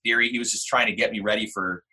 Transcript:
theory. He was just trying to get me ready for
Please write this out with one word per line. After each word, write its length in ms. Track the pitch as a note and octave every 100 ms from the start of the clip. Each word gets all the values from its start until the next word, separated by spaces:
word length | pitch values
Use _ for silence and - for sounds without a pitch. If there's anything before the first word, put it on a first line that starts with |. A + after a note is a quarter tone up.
theory. 240 | A#2 A#2 A#2
He 80 | A#2+
was 100 | A#2
just 160 | A2 -
trying 200 | B2+ A#2
to 40 |
get 200 | G2 A2+
me 80 | G#2+
ready 260 | G2+ G#2+ G#2+
for 380 | - F#2 F2 -